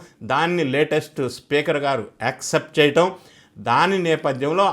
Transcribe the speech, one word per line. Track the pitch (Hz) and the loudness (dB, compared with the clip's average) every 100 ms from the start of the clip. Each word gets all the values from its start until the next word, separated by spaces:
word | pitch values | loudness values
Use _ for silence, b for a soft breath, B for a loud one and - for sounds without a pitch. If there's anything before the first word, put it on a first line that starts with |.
| B B | B B
దాన్ని | 110 135 165 175 | -4 0 0 0
లేటెస్ట్ | 139 143 147 151 151 - 127 | 0 0 0 0 -4 -6 -6
స్పీకర్ | - - 147 151 147 | -6 -2 -2 0 0
గారు | 139 131 101 - | 0 -4 -6 -6
యాక్సెప్ట్ | 117 - - 156 - - | -6 -4 -4 -4 -2 2
చేయటం. | 147 160 180 180 B B B - | 4 4 2 0 B B B -8
దాని | 107 127 175 190 | 0 2 2 2
నేపథ్యంలో | 165 156 151 127 143 175 196 | 0 0 -2 -2 -2 0 0